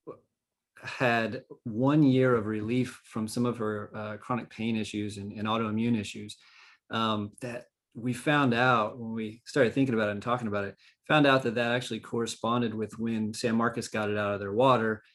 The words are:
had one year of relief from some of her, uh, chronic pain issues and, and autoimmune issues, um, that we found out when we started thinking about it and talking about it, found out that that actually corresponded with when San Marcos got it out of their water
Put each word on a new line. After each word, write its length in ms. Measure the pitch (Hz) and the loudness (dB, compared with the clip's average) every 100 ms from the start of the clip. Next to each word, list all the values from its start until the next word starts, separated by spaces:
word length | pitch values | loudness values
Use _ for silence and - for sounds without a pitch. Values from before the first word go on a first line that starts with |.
| - - _ _ _ _ _ - | -20 -20 _ _ _ _ _ -18
had 600 | 113 - 127 117 110 127 - - | -12 -2 2 2 0 -6 -12 -14
one 380 | 120 110 135 151 | -8 0 4 6
year 320 | 139 127 131 | 6 6 4
of 120 | 120 107 | 2 0
relief 540 | 107 107 127 123 - | -4 -2 -2 -2 -8
from 240 | - 113 107 | -10 -6 -4
some 180 | 120 123 | -2 -2
of 120 | 117 | -2
her, 320 | 107 104 101 | -4 -4 -8
uh, 220 | 110 107 104 | -10 -10 -10
chronic 320 | - 120 - | -6 -6 -6
pain 280 | - 113 110 | -6 -2 -2
issues 420 | 104 104 104 104 | -2 -4 -6 -6
and, 140 | 101 | -10
and 140 | 110 110 | -6 -2
autoimmune 520 | 113 110 110 117 113 | -2 0 0 0 0
issues, 380 | 98 107 107 - _ - - _ - | -2 -10 -14 -16 _ -20 -20 _ -6
um, 420 | 113 110 107 104 - | -2 0 -2 -6 -8
that 240 | 120 120 - _ _ | -10 -10 -14 _ _
we 180 | 120 123 | -6 -4
found 420 | 120 156 147 135 | -2 2 2 4
out 440 | 117 127 117 104 120 | 4 4 4 2 -4
when 140 | 113 | -8
we 300 | 113 110 117 | -6 -6 -10
started 300 | - 147 113 | -2 2 2
thinking 200 | 139 127 | 4 2
about 140 | 110 104 | 2 0
it 40 | |
and 100 | 101 | -2
talking 240 | 120 123 113 | -2 -2 -2
about 180 | 101 | -4
it, 120 | 101 - _ _ - | -4 -10 _ _ 2
found 180 | 151 143 | 4 6
out 160 | 131 | 4
that 140 | 120 113 | 2 0
that 160 | 117 | 0
actually 260 | 123 - 110 | 0 -2 -8
corresponded 720 | - 120 113 - 113 120 117 | -4 -4 -4 -2 0 0 0
with 240 | 110 107 - | -4 -6 -4
when 360 | 113 110 107 | -4 -2 -4
San 220 | 110 117 113 | -2 0 2
Marcos 320 | 117 117 - | 2 0 -4
got 220 | 110 104 | -2 -2
it 60 | 104 | 0
out 180 | 101 | -2
of 60 | 101 | -2
their 120 | 98 | -2
water 500 | 104 131 117 110 107 _ | 4 6 6 2 -2 _